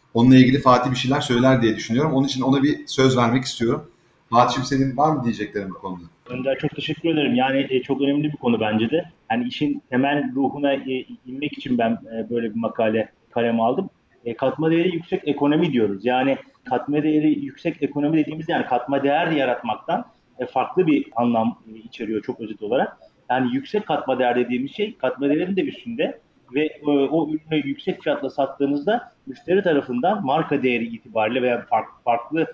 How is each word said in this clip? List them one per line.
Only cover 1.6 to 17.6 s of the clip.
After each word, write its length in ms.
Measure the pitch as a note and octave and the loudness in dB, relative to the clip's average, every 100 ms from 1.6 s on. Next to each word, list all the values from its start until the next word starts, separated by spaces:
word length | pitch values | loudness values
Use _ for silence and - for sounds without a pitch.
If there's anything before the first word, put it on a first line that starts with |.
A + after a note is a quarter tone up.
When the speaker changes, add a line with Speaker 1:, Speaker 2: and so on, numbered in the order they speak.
Speaker 1:
diye 140 | A2+ G#2 | 4 0
düşünüyorum. 380 | - A#2 C3+ | -2 0 2
Onun 140 | C3 C3+ | 2 0
için 140 | B2+ | 0
ona 220 | B2+ C#3 | 2 2
bir 240 | C#3+ D3 - | 2 0 -4
söz 300 | - C3 B2+ | 2 4 4
vermek 260 | A#2 B2+ | 2 2
istiyorum. 480 | B2+ - A#2 D3 - _ _ _ - | -2 -2 -2 -2 -6 _ _ _ 0
Fatih'im, 340 | A#2+ B2 C3+ | 4 4 2
senin 340 | C3 C3+ C3+ A#2+ | -2 0 0 2
var 140 | D#3 | 2
mı 120 | C#3+ | 2
diyeceklerin 460 | A#2 G2+ G#2 G#2 F#2+ | -2 -4 -4 -6 -8
bu 40 | |
konuda? 300 | F2+ F#2+ F2 E2+ _ - | -10 -10 -12 -16 _ -12
Speaker 2:
Önder, 320 | B2+ C3+ C3+ | -6 -4 -2
çok 140 | D3+ - | -2 -4
teşekkür 340 | - D3+ E3 | -8 -4 0
ederim. 260 | D3+ C3+ A#2+ | 0 2 2
Yani, 320 | C3 C3+ C3 | 2 0 0
e, 120 | C3 | -2
çok 200 | A#2+ C3+ | 0 0
önemli 220 | C#3 C#3+ | 2 2
bir 140 | D3+ D3 | -2 -2
konu 220 | B2 A2+ | 0 0
bence 300 | G#2+ A2 A#2 | 2 0 0
de. 220 | D#3+ F3 _ - | 0 -4 _ -4
Yani 160 | A#2 B2 | -4 -2
işin 360 | - D3 C#3 - | -4 -4 -4 -4
temel 460 | B2+ C#3 D3 C3+ B2+ | 0 0 0 -2 -2
ruhuna, 380 | C3 C#3+ C#3+ | -2 0 -2
e, 320 | C3+ B2+ B2+ A#2+ A#2+ B2 | -2 -2 -6 -8 -16 -14
inmek 320 | C3 D3 - | -8 -8 -8
için 200 | C#3+ A#2+ | -4 0
ben, 140 | A#2 | 0
e, 380 | A#2 A2 A2+ A2 | -2 -6 -10 -4
böyle 200 | A#2 A2+ | -4 -4
bir 100 | A2+ | -4
makale 520 | A2+ - A2 A2 G#2+ _ _ | -6 -2 0 0 -2 _ _
kaleme 320 | A#2+ A#2 A#2 | -2 0 2
aldım. 260 | A2+ C3+ F#2+ _ _ _ A#2+ | 0 0 -4 _ _ _ -10
E, 100 | A2+ | -2
katma 360 | C3 C3+ D#3+ | -2 0 2
değeri 240 | E3 F#3 E3+ | 2 2 -2
yüksek 260 | - F#3 D3+ | -6 -6 -4
ekonomi 480 | C#3 C#3+ D3+ F3 | 0 2 2 2
diyoruz. 320 | B2 G#2 G2 A2+ | 2 0 -2 0
Yani 320 | B2+ C#3 C3 - _ - | 0 0 -2 -6 _ -4
katma 340 | B2 - D3 | -4 -2 0
değeri 420 | D#3 D3+ D3+ D3 C#3 | 2 2 2 0 -4
yüksek 380 | - | -6